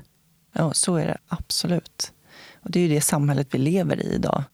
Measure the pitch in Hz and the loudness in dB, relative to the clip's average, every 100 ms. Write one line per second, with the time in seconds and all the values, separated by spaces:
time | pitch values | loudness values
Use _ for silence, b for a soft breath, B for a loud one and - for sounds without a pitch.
0 | - _ _ _ _ - - - - 170 | -18 _ _ _ _ -2 0 0 0 0
1 | 156 - - - - - 170 170 - - | 0 -4 -6 -8 -6 -4 -2 -2 -4 -10
2 | - B B B B B - 175 175 147 | -12 B B B B B -2 2 2 2
3 | - 151 143 139 139 131 143 190 160 - | 2 2 2 0 0 0 2 2 0 -2
4 | - - - - 139 | -2 -2 0 -2 -4